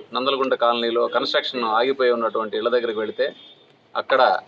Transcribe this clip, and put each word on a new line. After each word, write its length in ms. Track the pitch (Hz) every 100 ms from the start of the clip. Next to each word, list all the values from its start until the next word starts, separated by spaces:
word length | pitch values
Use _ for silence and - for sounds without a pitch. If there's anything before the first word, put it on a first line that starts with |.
| -
నందలగుంట 420 | 120 131 135 131
కాలనీలో 540 | 127 117 117 117 117 117
కన్‌స్ట్రక్షన్ 560 | 120 135 147 131 131
ఆగిపోయి 460 | 113 110 131 135 127
ఉన్నటువంటి 460 | 117 113 113 107 107
ఇళ్ళ 120 | 117
దగ్గరికి 300 | 123 117 107
వెళితే 360 | 107 107 139 - - - _ _ _ 117
అక్కడ 440 | - 135 120 -